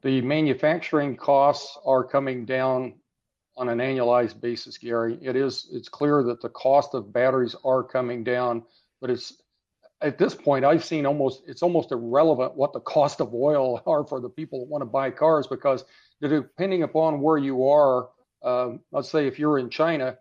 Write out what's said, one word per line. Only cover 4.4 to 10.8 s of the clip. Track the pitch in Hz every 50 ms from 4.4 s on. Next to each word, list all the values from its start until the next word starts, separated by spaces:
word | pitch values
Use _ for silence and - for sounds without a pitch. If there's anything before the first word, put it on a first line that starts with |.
basis, | - 120 120 110 - 117 - -
Gary. | - 120 117 117 113 113 120 - -
It | 131 123
is, | 131 139 135 117 - - _ -
it's | 127 113 -
clear | - - 147 147 147 147 131
that | 117 120 -
the | - 113
cost | _ - - 131 135 143 139 - -
of | 131 104 101 101
batteries | 117 123 131 131 131 123 117 - - _
are | 131 131 131 120
coming | - - 131 127 120 123 120 113
down, | 120 123 123 127 123 120 117 113 _ _ _ _ _ _ _
but | - 123
it's, | 123 123 - - - _ _ _ _ _ _ _ _ _ _ _ _ _
at | - 151 135
this | - 175 262 -
point, | - - 151 139 135 131
I've | 139 160 165